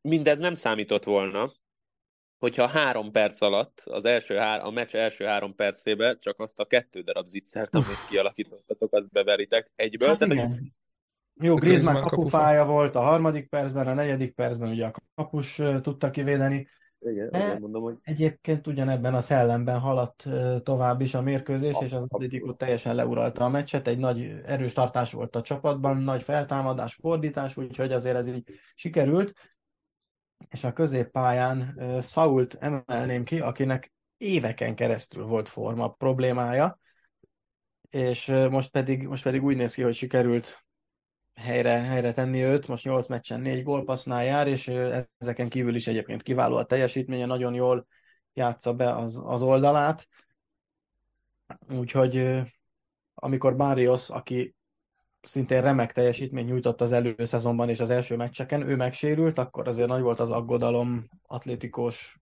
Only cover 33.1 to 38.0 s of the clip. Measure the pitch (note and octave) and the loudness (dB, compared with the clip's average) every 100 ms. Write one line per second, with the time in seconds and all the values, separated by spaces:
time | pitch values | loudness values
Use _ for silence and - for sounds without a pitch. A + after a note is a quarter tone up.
33.1 | B2 A#2+ E3 B2+ C3 C3+ C3 - _ _ | -2 -2 -2 -2 -2 -2 -2 -4 _ _
34.1 | _ G#3+ F3+ A#2+ A2+ A#2 A2 A#2 A#2 - | _ 0 0 0 -2 -4 -2 0 0 -4
35.1 | - G#2+ A2+ G#2+ - A2 A#2 A#2+ - C3+ | -10 -4 -2 -2 -6 -6 -4 -4 -2 -2
36.1 | C3 B2+ B2 B2 B2 E3 - _ _ _ | 2 0 0 0 2 0 -2 _ _ _
37.1 | _ _ _ _ _ _ _ _ C#3 | _ _ _ _ _ _ _ _ -2